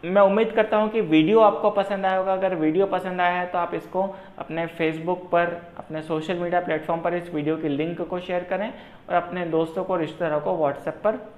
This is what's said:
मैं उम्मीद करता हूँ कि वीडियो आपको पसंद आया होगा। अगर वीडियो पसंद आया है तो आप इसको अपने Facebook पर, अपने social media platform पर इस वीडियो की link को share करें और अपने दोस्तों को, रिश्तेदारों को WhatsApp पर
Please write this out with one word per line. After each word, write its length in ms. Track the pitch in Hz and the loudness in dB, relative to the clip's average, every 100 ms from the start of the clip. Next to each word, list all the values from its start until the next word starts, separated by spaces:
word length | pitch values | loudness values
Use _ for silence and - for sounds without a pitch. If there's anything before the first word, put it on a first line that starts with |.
मैं 200 | 170 196 | 2 6
उम्मीद 280 | 196 202 226 | 6 6 2
करता 240 | 226 214 214 | 2 2 2
हूँ 120 | 214 | 2
कि 120 | 220 | 0
वीडियो 400 | 175 156 156 220 | 4 4 6 8
आपको 300 | 214 - 214 | 6 6 0
पसंद 360 | 202 190 196 190 | 2 0 0 0
आया 100 | 190 | 0
होगा। 160 | 190 | 0
अगर 220 | 190 190 | 0 0
वीडियो 320 | 180 156 160 190 | 2 2 2 2
पसंद 340 | 185 185 180 | 0 -2 0
आया 140 | 175 | 2
है 120 | 180 180 | 2 -2
तो 120 | 180 | -4
आप 160 | 170 | -4
इसको 280 | - - 185 196 196 - - | -6 -4 -2 -2 -6 -18 -14
अपने 280 | - 160 165 | -8 -6 -6
Facebook 600 | - 160 160 165 175 180 | -2 -2 -2 -4 -4 0
पर, 140 | 170 170 170 - - | 2 2 -4 -12 -18
अपने 240 | - 156 | -10 -10
social 360 | 156 156 156 175 | -4 -4 -2 -4
media 220 | 175 175 | 0 -2
platform 400 | 175 156 156 170 | 0 -4 -2 -2
पर 140 | 170 | -2
इस 180 | 175 170 | -4 -4
वीडियो 220 | 156 147 156 | -4 -2 -2
की 120 | 156 | -2
link 320 | 139 160 170 | -2 -4 -4
को 180 | 165 180 | -6 -6
share 240 | 175 180 | -4 -4
करें 240 | 180 185 220 | -2 -4 -4
और 460 | - - - - | -8 -18 -20 -2
अपने 300 | 175 170 180 170 | -2 0 -6 -2
दोस्तों 380 | 160 160 185 | 0 0 -4
को, 120 | 185 185 | -2 -2
रिश्तेदारों 440 | 151 - 170 151 | -2 -2 -2 0
को 160 | 151 175 | 0 0
WhatsApp 440 | 147 143 175 156 | 0 0 -8 -2
पर 160 | 208 254 - | -2 -2 -10